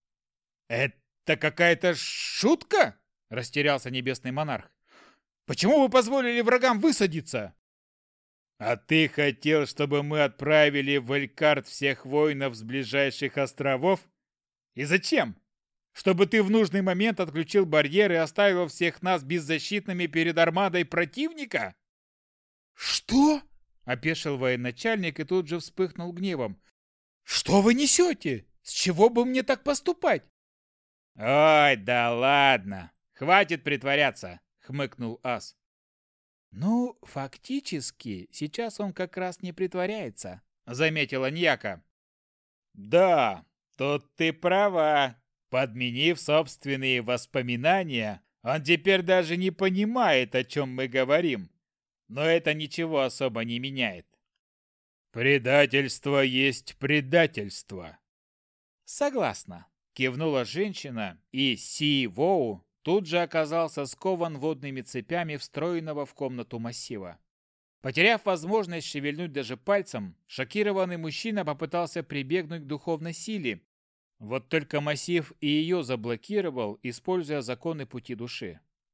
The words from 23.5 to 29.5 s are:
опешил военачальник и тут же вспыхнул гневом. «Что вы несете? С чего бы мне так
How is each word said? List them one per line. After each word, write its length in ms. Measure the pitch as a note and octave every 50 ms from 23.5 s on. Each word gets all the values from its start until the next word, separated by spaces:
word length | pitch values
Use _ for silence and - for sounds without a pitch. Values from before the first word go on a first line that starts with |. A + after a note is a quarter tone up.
| - - _ _ _ _ _
опешил 520 | A#2+ B2 A#2 C3+ D#3 D#3+ - - D#3 C#3+
военачальник 840 | B2+ C3 B2+ B2+ A#2+ B2 B2 A#2+ - - A3+ A3+ G#3 F3+ E3 C3+ -
и 40 | D#3
тут 240 | C#3+ F3+ F#3 E3+ D3
же 100 | E3+ E3+
вспыхнул 540 | - - - - F#3 E3+ - - E3+ F3
гневом. 480 | F3 F3 F#3+ G3 F3 C#3 A#2+ G#2 F#2 - _ _ _ _ _ _ _ _ _ _ _ _
«Что 400 | _ - - - - - E3+ G3+
вы 120 | G3 A3+ A#3+
несете? 720 | C4 D4 C4 - - F4 F4+ C#4 - - D#3+ B2+ G#2+ - _ _ _
С 100 | _ -
чего 360 | - - - F#3 E3+ D#3+ G#3 A#3+
бы 160 | A#3 A#3+ A#3+
мне 180 | B3+ B3+ C4
так 200 | - -